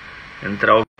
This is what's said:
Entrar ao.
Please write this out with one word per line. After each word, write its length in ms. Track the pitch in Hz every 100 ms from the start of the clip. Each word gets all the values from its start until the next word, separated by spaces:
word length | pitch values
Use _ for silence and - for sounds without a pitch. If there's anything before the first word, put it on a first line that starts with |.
| - - - -
Entrar 320 | 95 98 110
ao. 140 | 110 110 _